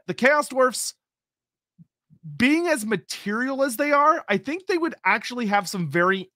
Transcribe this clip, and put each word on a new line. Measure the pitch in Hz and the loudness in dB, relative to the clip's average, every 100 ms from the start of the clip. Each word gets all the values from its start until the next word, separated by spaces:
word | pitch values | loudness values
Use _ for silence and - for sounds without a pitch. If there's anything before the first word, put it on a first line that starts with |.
| - | -6
the | |
Chaos | 175 254 302 - | 0 2 2 0
Dwarfs, | 262 254 214 - - _ _ _ _ _ _ _ _ _ _ _ _ 160 147 | 0 0 0 -8 -10 _ _ _ _ _ _ _ _ _ _ _ _ -14 0
being | 254 311 349 | 2 2 2
as | 302 | -2
material | 214 208 - - 202 220 262 269 | -2 -4 -6 -10 -6 -4 -2 0
as | 277 220 | -2 0
they | 294 | 2
are, | 285 294 320 - | 4 4 2 0
I | 202 | -2
think | 254 349 370 | -2 -8 -4
they | 359 | -2
would | 320 - | -2 -2
actually | 185 214 - 247 220 | 0 0 -2 -6 0
have | 202 175 | 0 0
some | 196 160 | -4 -2
very | 165 180 190 180 | 2 2 0 -4